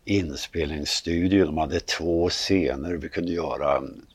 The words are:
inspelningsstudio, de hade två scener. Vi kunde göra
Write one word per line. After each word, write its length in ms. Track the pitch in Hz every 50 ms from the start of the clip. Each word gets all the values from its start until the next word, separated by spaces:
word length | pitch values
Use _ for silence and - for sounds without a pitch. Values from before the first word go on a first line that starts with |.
| -
inspelningsstudio, 1400 | - 101 101 87 76 69 69 - - - 82 78 73 78 76 71 71 - - - 85 85 85 87 92 98 98 90
de 120 | 76 76 78
hade 220 | 78 73 87 85
två 480 | - - - - 80 85 85 85 85 90
scener. 640 | - - - - 98 95 82 64 67 67 69 87 87
Vi 140 | 80 73 82
kunde 240 | - 98 85 85
göra 500 | 85 85 82 73 - - 71 71 71 67 67 - - - - -